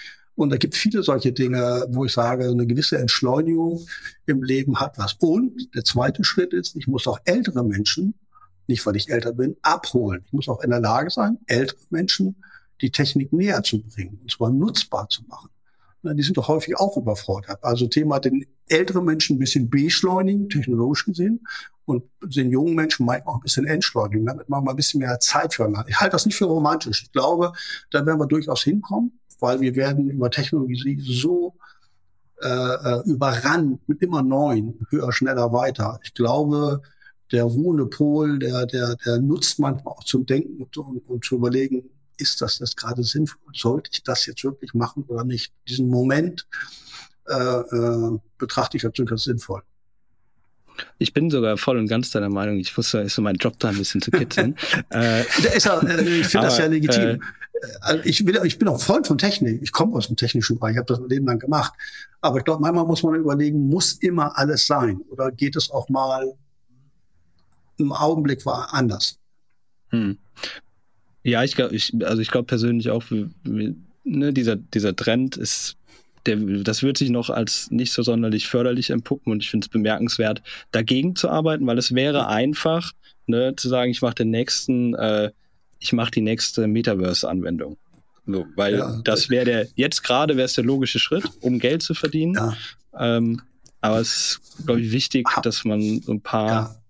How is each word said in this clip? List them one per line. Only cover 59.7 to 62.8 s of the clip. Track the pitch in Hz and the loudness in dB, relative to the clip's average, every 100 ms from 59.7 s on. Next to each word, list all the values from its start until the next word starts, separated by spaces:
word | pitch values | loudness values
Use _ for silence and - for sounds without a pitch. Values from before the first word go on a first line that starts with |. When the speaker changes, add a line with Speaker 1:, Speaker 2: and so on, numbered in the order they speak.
Speaker 1:
komme | - 208 151 | 0 2 0
aus | - | -2
dem | - | -2
technischen | 117 123 110 113 | 0 2 0 0
Bereich, | 110 117 | 0 0
ich | |
habe | 120 | 0
das | 123 | -2
mein | 127 | 0
Leben | 135 135 | 0 2
lang | 117 | 0
gemacht. | 131 151 110 - - - - _ | 0 0 0 -6 -16 -16 -20 _
Aber | 156 127 | 0 2
ich | 139 | 2
glaub, | 156 | 2
manchmal | 151 175 | 2 2